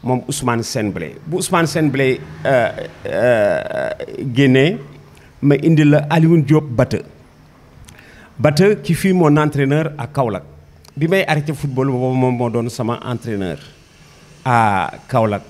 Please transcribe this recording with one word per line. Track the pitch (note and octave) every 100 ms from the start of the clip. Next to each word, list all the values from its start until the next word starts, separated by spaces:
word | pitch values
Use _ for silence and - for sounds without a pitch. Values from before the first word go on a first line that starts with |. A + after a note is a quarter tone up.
Moom | A#2 B2+ -
Ousmane | D3 B2+ A#2
Sène | A2+ B2+ G#2
Blay. | F2 D2+ B1+
Bu | - F3
Ousmane | - F3+ E3
Sène | F3 D#3
Blay, | C3+ C3 B2+ - -
euh, | - C3 A2 - - - -
euh, | F2 B2 A#2 G2+ D2+ - - B1 - - - C3+
génnee, | B2+ C#3 C3 D3 A3 - - - - - -
ma | C#3
indi | C#3+ D#3+ D#3
la | D3 D3 D3
Alioune | E3 D#3+ E3+
Diop | D3 D3+ D3+
Bata. | A2+ B2 - - - - _ - _ - - - - - - - -
Bata | D3 D3 G3
qui | G3+ D3
fut | E3 F#3+
mon | F#3 D#3 D3
entraîneur | D3+ C#3+ C#3 D3+ D#3 D3
à | A#2
Kaolack. | C#3 B2 F#2 D#2 - - - - -
Bi | E3
may | F#3+ F3
arrêté | D3+ D3
football | C#3+ C#3+ B2+ C3+
boobu | B2 B2+ B2+
moom | B2+ A#2+
moo | A#2+
doon | A#2 A#2
sama | A2+ A2+ A#2
entraîneur | A#2+ A#2 A#2+ G#2 F#2 D2 - - _ _ - - - - C3+
à | A#2+ A2 F#2+ D#2+ - -
Kaolack. | B2+ A2 G2+